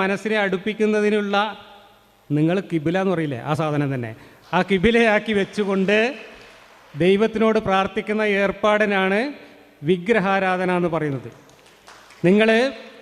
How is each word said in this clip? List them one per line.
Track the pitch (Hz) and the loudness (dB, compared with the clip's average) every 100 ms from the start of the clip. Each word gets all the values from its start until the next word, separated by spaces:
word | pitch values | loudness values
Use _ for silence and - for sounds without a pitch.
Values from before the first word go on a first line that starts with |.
മനസ്സിനെ | 190 196 220 214 | 0 -2 -2 0
അടുപ്പിക്കുന്നതിനുള്ള, | 196 185 190 214 214 214 208 208 202 202 214 196 - - - _ _ _ - | 0 -2 -4 0 0 2 2 0 0 0 -2 -6 -18 -20 -20 _ _ _ -4
നിങ്ങൾ | 147 156 185 202 | 0 2 0 -2
കിബില | 165 151 180 | -4 -2 0
എന്ന് | 190 | 0
പറയില്ലേ, | 175 156 123 127 | 0 -2 -4 -4
ആ | 151 | -2
സാധനം | 156 147 143 | -2 -2 -2
തന്നെ, | 135 117 113 - - - 170 | -4 -8 -12 -20 -20 -4 -2
ആ | 180 | 0
കിബിലയാക്കി | 196 202 233 233 208 214 202 | 2 2 4 2 2 0 -2
വെച്ചുകൊണ്ട് | 196 - 202 196 190 208 233 302 - - - - - - - 147 | -2 -4 -2 0 2 2 0 -4 -14 -20 -20 -20 -20 -20 -14 0
ദൈവത്തിനോട് | 170 196 220 220 220 220 | 2 4 2 2 2 2
പ്രാർത്ഥിക്കുന്ന | 208 190 190 220 214 214 214 196 | 0 0 0 -4 -4 -2 0 0
ഏർപ്പാടിനാണ് | 196 190 214 208 208 202 190 196 269 269 - - - _ 143 | 0 0 0 2 2 0 0 0 -2 -6 -18 -20 -20 _ -2
വിഗ്രഹാരാധന | 185 175 233 185 196 190 185 185 180 | 0 2 0 2 0 0 0 0 0
എന്ന് | 175 160 | 0 0
പറയുന്നത്. | 151 135 113 - - - - - - - - - 170 | -2 -4 -8 -16 -20 -20 -20 -20 -20 -20 -20 -2 4
നിങ്ങൾ | 202 220 220 262 269 - - | 4 4 4 2 -4 -14 -20